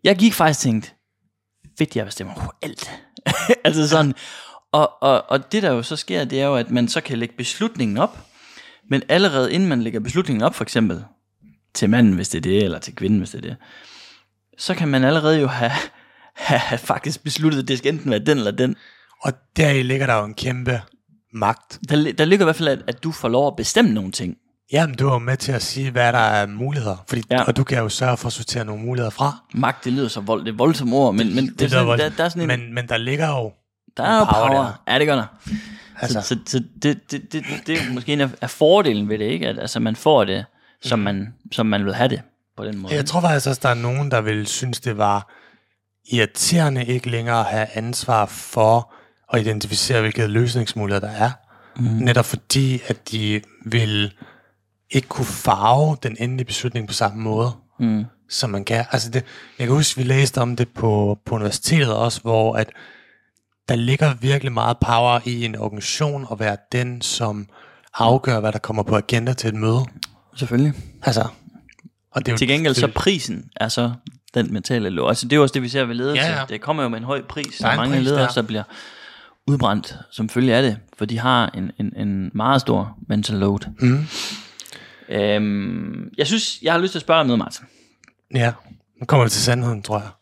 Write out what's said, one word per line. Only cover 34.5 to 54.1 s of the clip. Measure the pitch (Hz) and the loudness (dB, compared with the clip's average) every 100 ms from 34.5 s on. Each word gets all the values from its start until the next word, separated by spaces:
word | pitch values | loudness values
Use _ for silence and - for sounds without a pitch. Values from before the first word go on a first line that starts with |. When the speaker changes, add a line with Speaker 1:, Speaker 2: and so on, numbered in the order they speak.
| 135 | 4
Speaker 2:
der. | 123 110 - | 0 -6 -2
Speaker 1:
Ja, | 127 | 2
det | 151 | 2
gør | |
der. | 139 107 - - 214 - - - - | 0 -2 -12 -8 -8 -8 -20 -20 -8
Speaker 2:
Altså. | 123 113 | -4 -4
Speaker 1:
Så, | 101 | -2
så, | 120 | -6
så | - 131 117 - | -2 -4 -4 -2
det, | 143 143 - | -2 -2 -6
det, | 143 - | -12 -8
det, | 156 - 151 - | -10 -8 -10 -4
det | 160 | -4
er | 131 | -4
måske | 127 120 | -6 -4
en | 147 | -2
af, | 135 120 | -2 -4
af | 123 | -10
fordelen | - 156 196 170 104 104 | 2 6 6 4 0 -2
ved | 107 | -2
det, | |
ikke? | 107 165 156 | -2 -2 -4
At, | 98 | -6
altså, | - - | -6 -4
man | 113 | -4
får | 110 156 143 | 0 4 4
det, | 98 98 104 _ _ _ | 4 -2 -8 _ _ _
som | - 117 | -2 -2
Speaker 2:
Mhm. | |
Speaker 1:
man, | 101 98 107 - - | 0 -4 -6 -12 -10
som | - | -2
man | 110 101 | 0 0
vil | 98 | 0
have | 104 127 | 0 0
det | 123 - _ _ - | 0 -8 _ _ -12
på | |
den | 107 104 | -10 -10
måde. | 95 | -4
Speaker 2:
Jeg | 147 | -4
tror | 143 165 | -2 0
faktisk | 170 147 139 | 2 2 0
også, | 127 | 0
der | 131 | 0
er | |
nogen, | 120 120 131 143 | 0 -2 -2 0
der | 123 | 0
vil | 107 107 104 | 0 -2 -4
synes, | - 127 117 | -4 -6 -4
det | 123 107 | -6 0
var | 104 101 - - _ _ _ _ _ _ - | 2 0 -4 -20 _ _ _ _ _ _ -4
irriterende | 120 107 - - 170 151 131 | 0 0 0 2 4 2 0
ikke | 123 127 123 | -2 -4 -2
længere | 117 117 117 | -4 0 0
at | |
have | 101 107 107 | 0 -2 -4
ansvar | 110 117 120 - 113 | -4 -6 -6 0 2
for | 101 - - - 110 117 113 - _ _ _ | 2 -4 -6 2 4 4 0 -18 _ _ _
at | 117 | 0
identificere, | 110 107 104 107 - 120 | 0 -4 -4 -2 0 0
hvilke | 110 110 107 | 0 0 0
løsningsmuligheder | 107 120 120 110 113 104 101 104 | 2 0 0 -4 -4 -2 -2 -4
der | |
er. | 107 113 131 _ - - | 0 -2 -2 _ -20 -18
Speaker 1:
Mhm. | - 120 | -4 0
Speaker 2:
Netop | 113 123 120 | 2 2 2
fordi, | 117 - _ 135 131 127 - | 0 -4 _ 0 0 -2 -4
at | 113 - | -8 -6
de | 110 107 104 - _ | -4 -2 -2 -6 _
vil | 113 117 110 104 101 | -2 0 2 0 -2